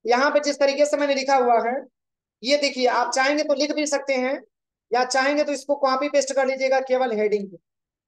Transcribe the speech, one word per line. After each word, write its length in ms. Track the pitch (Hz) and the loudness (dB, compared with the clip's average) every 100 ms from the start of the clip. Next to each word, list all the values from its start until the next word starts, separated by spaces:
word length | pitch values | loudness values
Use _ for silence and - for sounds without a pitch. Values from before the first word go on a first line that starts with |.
| 220 | 0
यहाँ 240 | 240 285 | 2 2
पे 100 | 294 | 2
जिस 180 | 294 277 | 0 0
तरीके 280 | 277 277 294 | 0 2 2
से 100 | 294 | 2
मैंने 180 | 285 | 0
लिखा 220 | 269 262 269 | 0 0 2
हुआ 340 | 247 233 220 | 4 2 0
है, 160 | 262 - _ _ _ _ _ | -4 -8 _ _ _ _ _
ये 140 | 226 285 | -2 0
देखिए, 300 | 285 254 247 | 0 0 0
आप 260 | 226 240 | 2 0
चाहेंगे 320 | 262 269 294 | 0 0 0
तो 100 | 302 | 0
लिख 180 | 269 294 | 0 -2
भी 140 | 294 294 | -2 -2
सकते 280 | 277 277 | -2 -2
हैं 280 | 262 254 285 - _ _ _ _ | -2 -2 -4 -8 _ _ _ _
या 120 | 240 | -2
चाहेंगे 400 | 247 262 269 294 | 0 0 0 0
तो 80 | 294 | 0
इसको 220 | 269 - | -4 -4
copy 340 | 277 269 262 294 | -2 0 0 0
paste 240 | 285 269 | 0 0
कर 140 | 262 262 | 0 -2
लीजिएगा 340 | 262 262 262 | 0 0 0
केवल 320 | 254 254 254 | 0 0 0
heading 380 | 214 214 202 196 | -2 -2 -4 -10
पे, 80 | 170 _ _ _ _ | -16 _ _ _ _